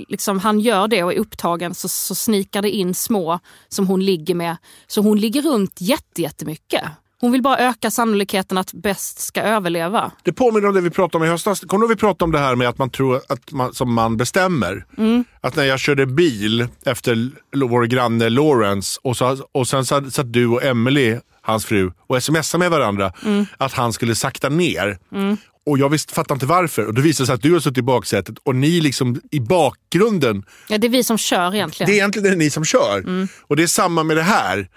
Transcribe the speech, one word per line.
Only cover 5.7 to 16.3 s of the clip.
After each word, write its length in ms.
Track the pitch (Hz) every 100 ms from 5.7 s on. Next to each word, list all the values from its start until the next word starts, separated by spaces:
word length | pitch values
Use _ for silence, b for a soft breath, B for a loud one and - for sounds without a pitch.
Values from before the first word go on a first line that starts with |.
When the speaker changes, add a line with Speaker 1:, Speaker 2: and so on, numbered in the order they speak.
| -
Speaker 1:
jätte-, 400 | 180 294 - -
jättemycket. 600 | 151 - 156 156 - - - 151 _ _
Hon 100 | 240
vill 100 | 262
bara 160 | 254 247
öka 340 | 247 233 226
sannolikheten 680 | 214 233 202 196 196 190 185
att 160 | 185
bäst 460 | - 196 - - -
ska 220 | - -
överleva. 720 | 196 220 175 170 165 214 127 -
Speaker 2:
Det 100 | -
påminner 340 | 160 254 220 202
om 60 | 196
det 60 |
vi 80 | 175
pratade 280 | 175 175 170
om 60 | 160
i 40 |
höstas. 280 | 165 - 190
Kommer 220 | 175 196
du 40 | 233
ihåg 120 | 226
vi 20 |
pratade 240 | 214 185 170
om 60 |
det 80 | 151
här 160 | 139 123
med 140 | 123
att 80 | 120
man 120 | 131
tror 320 | - 135 127 -
att 220 | 143 -
man 220 | 139 123
som 200 | - 127
man 240 | 117 113 113
bestämmer? 680 | 123 196 185 165 90 104 - -
Speaker 1:
Mm. 260 | 220 240 240 b
Speaker 2:
Att 140 | 135 135
när 80 |
jag 160 | 139 131
körde 260 | - 143 135
bil 640 | 131 175